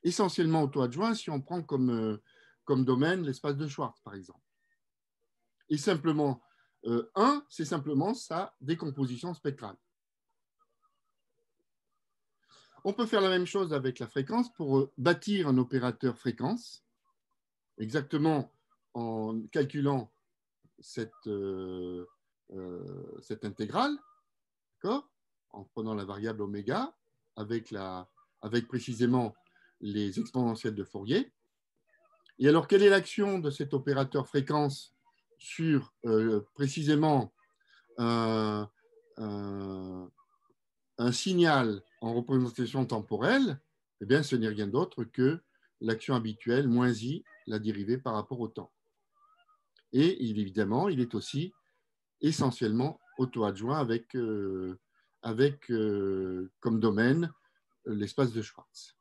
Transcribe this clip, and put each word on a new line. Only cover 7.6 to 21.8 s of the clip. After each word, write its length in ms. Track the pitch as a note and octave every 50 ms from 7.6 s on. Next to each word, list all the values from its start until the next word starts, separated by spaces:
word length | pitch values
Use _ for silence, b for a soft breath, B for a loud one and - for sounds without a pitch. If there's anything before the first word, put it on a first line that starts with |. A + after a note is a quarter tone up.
| D#3+
simplement 500 | C#3+ F3 D#3 C#3 D3+ D3 C3+ D#3 G3 A#3+
sa 400 | B3+ - - E3 E3+ G3 - _ _
décomposition 760 | B2+ C3 E3+ E3+ - D3+ C3+ C#3+ C3+ B2 B2 B2 D#3+ F3 E3+
spectrale. 440 | - _ D3 C#3 - A#2+ G2+ F#2+ _ _ _ _ _ _ _ _ _ _ _ _ _ _ _ _ _ _ _ _ _ _ _ _ _ _ _ _ _ _ _ _ _ _ _ _ _ _ _ _ _ _ _ _ _ _ _ _ _ _ _ _ _ b b b b b b b b b
On 100 | F#3+ G3+
peut 140 | - A#3+
faire 140 | A3 A#3 G#3
la 80 | G3 F#3+
même 180 | F#3 F3+ F3+
chose 260 | E3+ - G3+ F#3+ E3+ D#3
avec 240 | C#3 C3 C3 B2+
la 100 | - A#2+
fréquence 440 | A2 - C#3+ C3+ C#3 G#3+ A#3+ B3 A#3+ _
pour, 240 | - E3 C#3 C3+ C3+
euh, 120 | C3+ C#3 _
bâtir 500 | - B2 E3+ F3 E3+ - G3+ G#3 G3 E3+
un 100 | C#3+ B2+
opérateur 600 | C3 B2 B2 C#3+ C3 A#2+ B2 A2 - - B2+ A2+ -
fréquence, 640 | - B2+ A#2 - A#2+ D3 A3 A#3+ - - - - _ _ _ _ _ _ _ _ _ _ _ _ _ _ _ _ _ _ _ -
exactement 720 | A2 A2 A#2 D#3 C#3 C#3 - D3+ D3 D#3+ D#3 C#3+ - - _ _ _ _ _ _ _ _ _
en 480 | A#2+ A#2 A2+ A2+ A2 A2 A2 A2 A2+ G#2+ G#2+
calculant 600 | - D#3+ C#3+ C#3 - D3 C#3 C#3 C#3 C3 A2 - _ _ _ _ _ _ _ _ _ _ _ _ _ _
cette, 480 | - - - - A2+ A2 _ - _
euh, 760 | A2 G#2 G2+ G2 G2 F#2+ F#2 F#2+ F#2 F#2 F#2